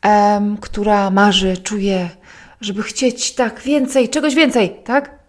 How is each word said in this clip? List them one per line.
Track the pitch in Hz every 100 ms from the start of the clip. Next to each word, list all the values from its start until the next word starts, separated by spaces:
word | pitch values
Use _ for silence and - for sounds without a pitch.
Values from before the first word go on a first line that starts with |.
em, | 208 208 208 208 208 208
która | - - 208 208 196
marzy, | 190 208 185 190 185
czuje, | 185 214 196 190 175 165 - - - -
żeby | 208 196
chcieć | 214 - 254 233 - -
tak | 240 -
więcej, | 254 294 262 262 240
czegoś | 302 302 269
więcej, | 302 247 185 -
tak? | - - 285 -